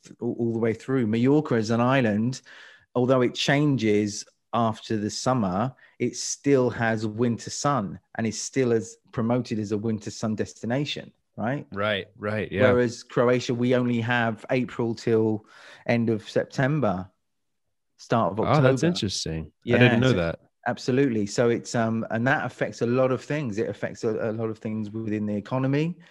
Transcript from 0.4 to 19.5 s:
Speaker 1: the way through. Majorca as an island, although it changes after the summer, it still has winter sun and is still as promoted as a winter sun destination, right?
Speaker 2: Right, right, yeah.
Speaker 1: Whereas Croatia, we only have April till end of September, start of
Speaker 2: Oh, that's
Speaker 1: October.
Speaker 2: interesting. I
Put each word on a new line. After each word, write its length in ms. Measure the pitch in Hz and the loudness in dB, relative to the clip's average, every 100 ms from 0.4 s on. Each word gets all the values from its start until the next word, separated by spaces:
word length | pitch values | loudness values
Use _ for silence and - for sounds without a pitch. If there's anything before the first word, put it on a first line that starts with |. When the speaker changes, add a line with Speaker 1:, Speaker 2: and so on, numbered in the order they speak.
| 117 | -2
Speaker 1:
the 60 | 113 | 0
way 140 | 113 | -2
through. 340 | 104 - 135 131 | -2 -2 0 0
Majorca 500 | 117 127 151 151 117 | 2 4 4 2 0
as 140 | 107 | 0
an 100 | 117 | 2
island, 600 | 123 135 113 104 120 131 - - - - _ | 4 4 4 2 0 -4 -10 -20 -20 -20 _
although 260 | 123 123 131 | 0 2 4
it 140 | 123 | 2
changes 880 | - - 143 147 131 110 104 107 101 - _ _ | 0 0 2 2 2 2 2 2 -4 -12 _ _
after 420 | 117 113 107 - 110 | -2 0 -2 -4 -4
the 140 | 104 | -2
summer, 600 | - - 127 98 90 131 - - - | -2 0 0 0 0 -2 -4 -18 -6
it 180 | 120 - | -6 -4
still 540 | - - 143 135 123 | -8 -4 2 4 4
has 360 | 101 113 113 113 | 0 -2 0 -2
winter 440 | 107 120 117 - | 0 0 0 -6
sun 500 | - 143 139 95 87 _ - | -4 0 0 -2 -8 _ -6
and 100 | 113 | -4
is 140 | - | -4
still 320 | - 135 123 | -4 0 2
as 240 | 113 107 - _ | 2 -2 -12 _
promoted 460 | - 113 127 120 107 | -4 0 0 -2 -4
as 140 | 101 | -2
a 60 | 107 | -2
winter 320 | 113 107 110 | -2 -4 -6
sun 240 | - 113 104 | -6 -4 -2
destination, 760 | 101 - 110 127 147 - - - _ - | -6 -8 -4 -2 -2 -6 -12 -18 _ -6
right? 300 | 107 143 - | -4 -4 -6
Speaker 2:
Right, 360 | 101 107 98 - - | -4 -2 -2 -4 -8
right, 340 | 104 107 90 | -4 -2 -2
yeah. 120 | 92 | 2
Speaker 1:
Whereas 400 | 127 123 123 120 | 4 4 2 -2
Croatia, 520 | - - 120 123 - | -4 2 4 2 0
we 200 | 120 123 | 0 2
only 260 | 123 120 120 | 2 2 0
have 460 | 117 120 117 107 - | 0 2 0 -2 -2
April 440 | 131 123 - 117 | -2 -2 -2 -4
till 500 | 110 - 113 110 107 - - - - - | -2 2 2 2 0 -6 -20 -20 -8 0
end 220 | 120 113 | 2 2
of 200 | 110 - | 0 -2
September, 840 | - - - 135 151 110 92 92 _ _ _ _ _ _ _ _ _ | -2 -2 0 0 2 0 -2 -6 _ _ _ _ _ _ _ _ _
start 340 | - 117 90 | -2 0 0
of 80 | 104 | 0
Speaker 2:
Oh, 40 | |
that's 140 | 107 147 | 2 4
Speaker 1:
October. 280 | 131 135 160 | 4 4 2
Speaker 2:
interesting. 580 | 175 101 - 80 80 | 0 -2 -4 -6 -6
I 60 | 78 | -8